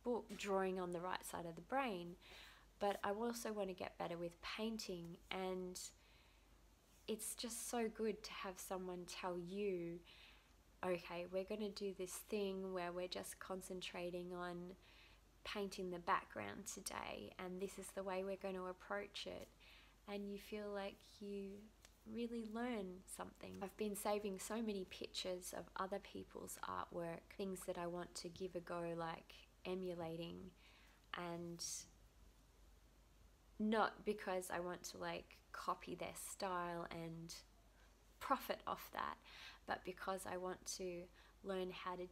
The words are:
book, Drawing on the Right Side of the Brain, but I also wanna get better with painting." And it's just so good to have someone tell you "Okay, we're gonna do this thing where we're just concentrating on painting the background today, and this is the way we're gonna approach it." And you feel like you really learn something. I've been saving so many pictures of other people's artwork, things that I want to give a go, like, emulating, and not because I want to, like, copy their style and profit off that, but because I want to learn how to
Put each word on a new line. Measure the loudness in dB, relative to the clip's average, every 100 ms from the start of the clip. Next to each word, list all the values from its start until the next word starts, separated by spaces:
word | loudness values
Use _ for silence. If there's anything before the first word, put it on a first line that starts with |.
book, | 2 2 2 -2
Drawing | 4 6 6 4
on | 2
the | 0
Right | 0 0 0
Side | -2
of | -2 -4
the |
Brain, | 2 4 4 2 -2 -8 -12 -14 -14 -18 -14 4
but | 4 6
I | 4
also | 4 4 2 0
wanna | 2 0
get | 0 -4 0
better | 0 0
with | -2 -4
painting." | -6 0 2 2 -2 -2 -4 -8 -2
And | 0 2 2 0 -4 -8 -10 -20 -20 -20 -20 -20 -20 -20 -20 -20 -12 -2
it's | 0 0
just | -2 -2 -2 0
so | 4 2
good | 4 2 2
to | -2
have | -4 -4 -4
someone | -2 0 0 -2
tell | -4 0 2 2
you | 0 2 4 4 0 -2 -8 -18 -18 -20 -20 -20 -20 -2
"Okay, | 4 4 2 -4 0
we're | 0
gonna | 2 2 0
do | 2 0
this | 0 -2
thing | -2 0 4 4 2 2
where | 2 2
we're | 2 0
just | 0 -4 -6
concentrating | -2 -2 0 -2 -2 0 0 0 0
on | 0 0 -2 -4 -8 -14 -20 -20 -20 -20 -10
painting | -2 0 0 2 0
the | 2
background | 6 6 6 -4 -2 -4 -4
today, | -4 -2 -2 -2 -4 -6 -4
and | -2 0
this | -2 -2
is | -4
the | -2
way | 2 2
we're | 2 0
gonna | 0 0
approach | 0 -4 -2 -2 0 -4 -4
it." | -4 -8 -14 -20 -18 -20 -16 -4
And | -2 -2
you | -4
feel | -4 -4 0
like | 0 -2 -4 -16 -8
you | -4 -2 -4 -6 -12 -18 -20 -18 -6
really | -2 0 0 -2
learn | 0 2 2 0 -6 -8
something. | -6 -6 -6 -8 -2
I've | -4 2
been | 2 4
saving | 4 4 4 -2
so | 0 2
many | 2 2
pictures | -2 -4 -4 0 0 0 -2 -4
of | -4 0
other | 2 2
people's | -2 -8 -6 -8 -6 -4
artwork, | -2 0 0 0 0 -2 -6 -2
things | 0 0 0
that | 2
I | 2
want | 0 -2 -4
to | -6
give | -2 -2
a | -2
go, | 0 0 2
like, | 2 0 -2 -8 -16 -18 -8
emulating, | 0 0 2 0 0 0 -2 -4 -8 -12 -20 -20 -20 -18 -4
and | -2 0 -2 -4 -4 -4 -4 -6 -16 -20 -20 -20 -20 -20 -20 -20 -20 -20 -20 -20 -20 -20 -20 -14 2
not | 6 8 8 6
because | 0 2 2 2 2
I | 0
want | 0 -2
to, | -6 -4
like, | -2 -2 -6 -16 -10
copy | -4 0 0 -2
their | -4 -4
style | -4 -8 -2 0 2 0 0 -2
and | -4 -4 -6 -8 -10 -12 -20 -20 -20 -20 -20 -20 -6
profit | 4 4 4 0 0
off | -2 -2
that, | -2 -2 -2 -10 -12 -12 -10 -2
but | -2
because | -2 -2 0 0 0
I | 0
want | 0 -2 -4 -2
to | -2 -2 -6 -14 -20 -8
learn | 0 2 2
how | 0 -2
to | -2 -2